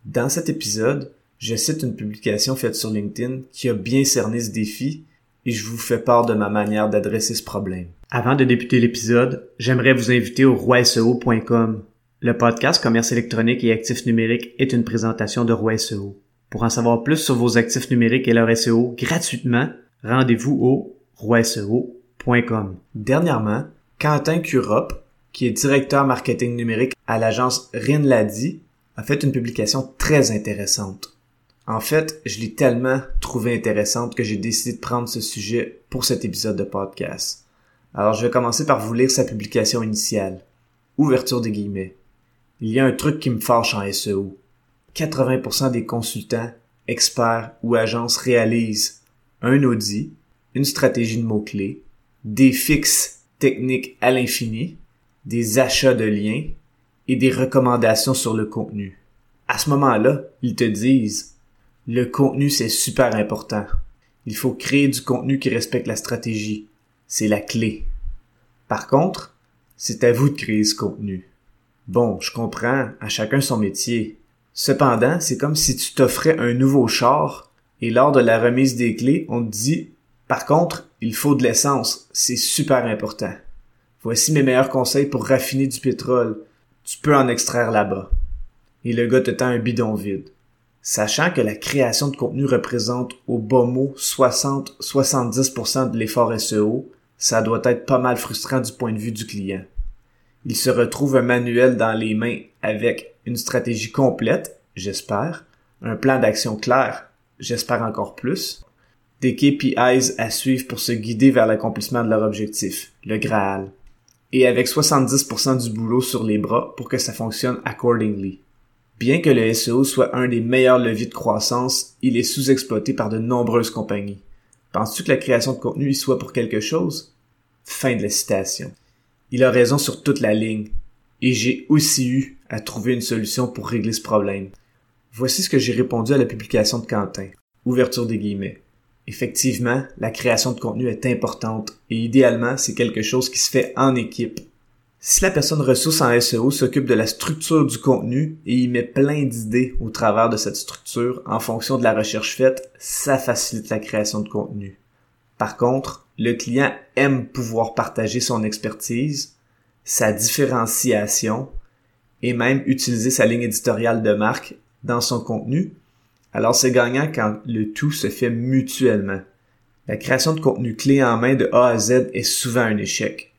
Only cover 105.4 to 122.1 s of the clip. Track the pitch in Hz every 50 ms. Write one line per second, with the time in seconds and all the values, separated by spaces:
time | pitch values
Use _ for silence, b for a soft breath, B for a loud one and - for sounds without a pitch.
105.4 | - _ _ _ _ _ _ _ - 113 113 - - 131 131 127 113 107 104 -
106.4 | - 120 107 107 - 123 123 135 127 113 110 - - _ _ _ _ _ _ _
107.4 | - - 120 110 - - 120 113 117 110 107 - 104 - - - - 123 180 95
108.4 | - - - - - _ _ _ _ _ _ _ _ _ _ _ - 127 - -
109.4 | 147 143 143 143 - 131 - - 120 127 127 - - - - - 113 110 - -
110.4 | - 131 131 127 127 - 120 110 - - 120 110 104 110 117 107 135 135 131 127
111.4 | 113 110 110 107 - 113 107 104 101 - 127 120 117 110 110 110 110 107 101 104
112.4 | 107 104 - - 107 95 - - - - _ _ - 95 110 107 107 107 110 104
113.4 | 98 98 98 95 98 95 - _ - - _ _ _ _ _ _ _ _ - 131
114.4 | 127 123 120 - 139 - - 156 147 - 151 139 131 113 131 135 135 - 113 -
115.4 | - 139 131 131 117 117 107 110 113 110 120 127 127 - - 120 113 110 107 107
116.4 | 104 - 110 123 - - - - 120 - - 127 - - 113 - 117 113 107 -
117.4 | - 127 123 120 - 127 101 - - 123 117 113 110 107 104 98 98 95 95 -
118.4 | _ _ _ _ _ _ _ _ _ _ _ _ 117 123 139 170 165 160 135 120
119.4 | 113 110 113 110 - 127 117 127 135 135 - 131 120 - - 123 127 123 120 117
120.4 | 113 117 127 131 127 127 127 127 120 117 113 107 117 - - - - 117 104 107
121.4 | 110 - 123 120 123 131 131 - - - _ _ - 131